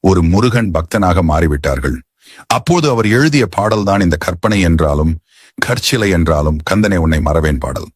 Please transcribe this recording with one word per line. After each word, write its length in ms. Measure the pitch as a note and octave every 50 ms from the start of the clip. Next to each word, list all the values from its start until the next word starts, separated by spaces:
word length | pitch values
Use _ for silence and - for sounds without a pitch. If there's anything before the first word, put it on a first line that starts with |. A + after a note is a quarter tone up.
| -
ஒரு 180 | F#2+ F#2 F2+ E2
முருகன் 460 | E2 F2 G2 A#2+ B2 A2 A#2+ A#2 G2
பக்தனாக 520 | E2 D#2+ E2 - - - - F2+ F2+ F#2+ F2
மாறிவிட்டார்கள். 720 | E2 D2+ E2 E2+ D#2+ D2 C#2+ C#2+ D2 C2+ C2+ C2 C2+ B1 - _ _ _ _ _ - - - - _
அப்போது 360 | A2+ B2 B2 - F3 F3 D3+ D3
அவர் 180 | B2 A2+ A2
எழுதிய 380 | G#2 A2 B2 D3 D#3 D3 C#3+ A#2
பாடல்தான் 560 | F2+ - - G2+ A2 A2 G#2+ G2+ G2 G2 G2+ G2
இந்த 120 | F2 E2
"கற்பனை 420 | D#2 - - F2 E2+ - A2 G#2+ G2
என்றாலும் 520 | F#2 E2+ E2 D2+ D#2+ D2+ C#2+ D2 D2+ D#2+ E2 E2 _ _ _ _ - - _
கற்சிலை 520 | - - - B2 A#2+ - - C3+ A#2 G#2+ G2+
என்றாலும் 500 | F#2 E2+ E2 D#2+ D#2 D2+ D2+ D2+ D#2 D2+ D#2
கந்தனை 360 | - G2 G#2 G#2+ G#2 G2 F2 D#2+
உன்னை 160 | D#2+ D#2+ D2+
மறவேன்" 400 | C#2+ D2 D2+ E2 D2+ D2+ C#2+ C2+ -
பாடல். 260 | B1+ C2+ - - - _